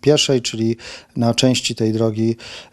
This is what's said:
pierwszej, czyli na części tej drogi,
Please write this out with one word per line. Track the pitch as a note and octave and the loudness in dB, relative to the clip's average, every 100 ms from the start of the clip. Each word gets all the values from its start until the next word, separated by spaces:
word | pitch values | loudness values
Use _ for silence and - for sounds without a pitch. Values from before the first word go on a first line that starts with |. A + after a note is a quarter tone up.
pierwszej, | C#3 D3 - C3 | 2 2 2 0
czyli | A#2+ A2+ A2+ A#2 - - - - | -2 -2 -2 -2 -8 -20 -12 -2
na | A#2 | 0
części | A#2 C3 B2 - | 2 2 2 -2
tej | A#2 A2 | -2 0
drogi, | A2 A2+ G#2+ A2+ A2+ - - - | 2 0 0 0 -2 -6 -18 -10